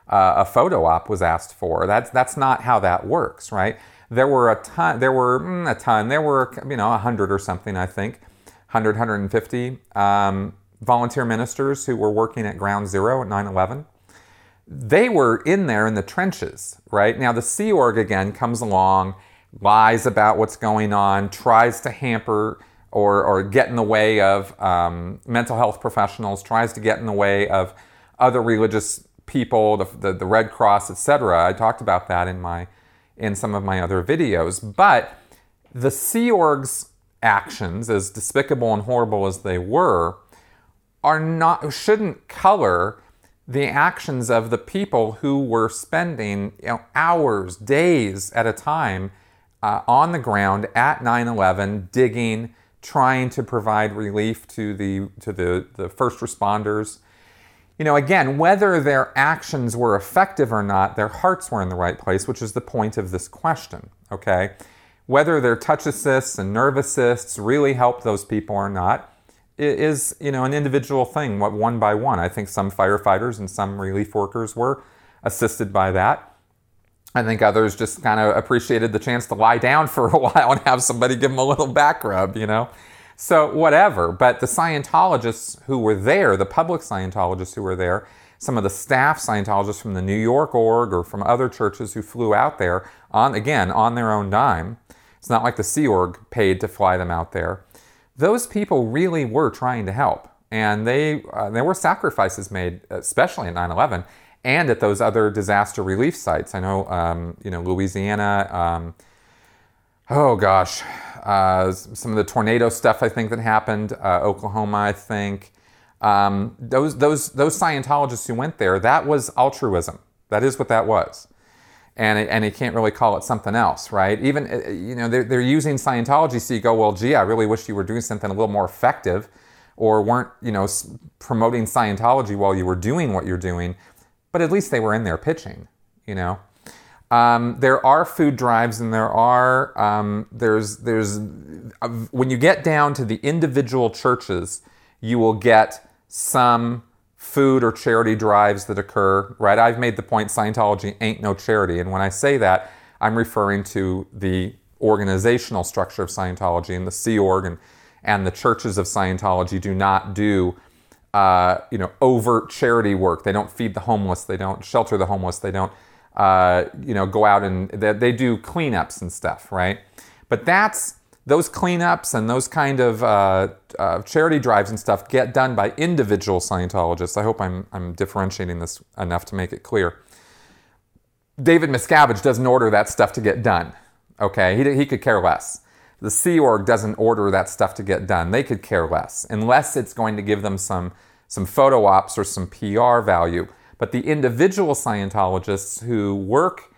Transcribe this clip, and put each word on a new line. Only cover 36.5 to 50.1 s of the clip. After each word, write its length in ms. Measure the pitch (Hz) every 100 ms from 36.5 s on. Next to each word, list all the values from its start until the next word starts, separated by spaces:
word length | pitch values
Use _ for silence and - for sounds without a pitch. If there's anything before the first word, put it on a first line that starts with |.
| 143 131 - - _ _ -
actions, 680 | 113 101 - - 92 92 113
as 200 | 104 92
despicable 640 | - - 139 135 135 117
and 100 | 104
horrible 440 | 104 123 110 104 98
as 160 | 95
they 160 | 101 90
were, 580 | 90 143 175 90 85 - _ _ _ _ _ _ _ _
are 160 | 143 156
not, 520 | 160 165 165 - 151
shouldn't 560 | - - 214 202 - _
color 720 | - 190 202 110 87 98 - _ _ _ _ -
the 200 | 131 143
actions 640 | 143 170 - - 131 117
of 200 | 117 113
the 80 | 117
people 540 | - 98 101 123 110 107
who 180 | 143 139
were 300 | 131 113 107
spending, 840 | - - 160 175 131 104 101 101 -
you 60 | 104
know, 120 | 117 -
hours, 600 | 139 165 170 139 104 92 90
days 760 | 107 139 175 156 104 95 -
at 140 | 117 113
a 60 |
time, 580 | 107 151 160 123 95 95 - _ _ _ -
uh, 200 | 107 104 -
on 260 | 127 165